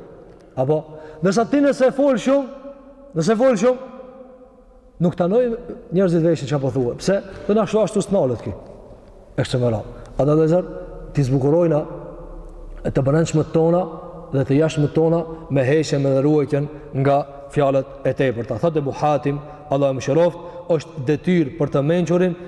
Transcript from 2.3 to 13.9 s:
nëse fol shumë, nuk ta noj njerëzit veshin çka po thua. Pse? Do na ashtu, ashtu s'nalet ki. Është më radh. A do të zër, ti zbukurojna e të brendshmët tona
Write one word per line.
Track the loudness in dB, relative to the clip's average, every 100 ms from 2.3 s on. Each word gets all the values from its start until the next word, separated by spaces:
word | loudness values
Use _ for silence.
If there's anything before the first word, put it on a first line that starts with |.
| 2 0 -10 -16 -18 -20 -20 -8 -2
nëse | 0 4
fol | 4 4
shumë, | 2 0 -4 -16 -18 -20 -20 -20 -20 -20 -20 -20 -14 -2
nuk | -2 0
ta | 0
noj | 2 0 -2 -10 -16 -4
njerëzit | 0 2 4
veshin | 2 0 -2
çka | -2
po | -2
thua. | 0 -2 -2
Pse? | 0 -2 -2 -6 0
Do |
na | 0
ashtu, | 2 2
ashtu | 2 0
s'nalet | 0 2 0 -2
ki. | -8 -12 -14 -20 -20 -20 -20 -20 -10 -6
Është | -2 0
më | 0
radh. | 0 -6 -14 -8 -2
A | 2
do | 4
të | 4
zër, | 2 0 -8 -14 -14 -6
ti | -2
zbukurojna | 0 2 4 4 4 2 -2 -10 -14 -16 -16 -14 -16 -16 -16 -8
e | -4
të | 0
brendshmët | 2 2 2 0 2
tona | 2 4 2 0